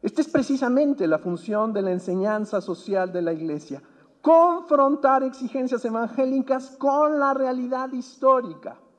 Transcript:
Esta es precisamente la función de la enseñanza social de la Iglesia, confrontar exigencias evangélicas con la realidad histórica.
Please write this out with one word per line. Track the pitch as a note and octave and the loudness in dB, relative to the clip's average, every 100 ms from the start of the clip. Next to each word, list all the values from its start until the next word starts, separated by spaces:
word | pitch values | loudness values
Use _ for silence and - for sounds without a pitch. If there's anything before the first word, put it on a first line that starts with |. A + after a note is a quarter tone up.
Esta | G#3 B3+ | -6 -2
es | D4 | 0
precisamente | - C4 C4+ B3+ B3 D4 C#4 E3+ | 0 0 -2 0 2 2 0 0
la | D#3 | 0
función | F3+ F3 - G#3 A3 | -2 -8 -4 -2 -2
de | G#3 | -2
la | G3 | -2
enseñanza | F3+ F3+ F#3 G3 G#3+ G#3 G#3 | -4 -4 -2 -2 -2 -4 -6
social | F3+ E3+ - G3 F#3 | -6 -10 -4 -2 -2
de | F3 | -4
la | E3+ | -4
Iglesia, | E3 D#3+ D3 D3 C3+ - _ _ _ | -4 -6 -8 -8 -14 -14 _ _ _
confrontar | - E4 E4+ E4+ F4 D4 C#4 D4 C4+ C4+ | 6 6 6 2 0 2 4 4 2 2
exigencias | C4+ B3+ B3+ C4+ B3+ A#3+ A#3 | 0 -6 -8 -4 -4 -2 -2
evangélicas | A3+ A#3 A#3 C4 C4+ C4 C4 C4 - | -4 -4 -2 0 0 0 -2 -4 -4
con | C4+ C#4 D4+ D4+ | 0 2 2 2
la | C#4 C4+ | 0 0
realidad | C4 B3+ B3 B3+ C4 | -2 -2 -4 -4 -4
histórica. | B3+ B3 - C4 B3+ A#3+ D#3 - - _ | -8 -10 -2 4 4 2 -12 -16 -18 _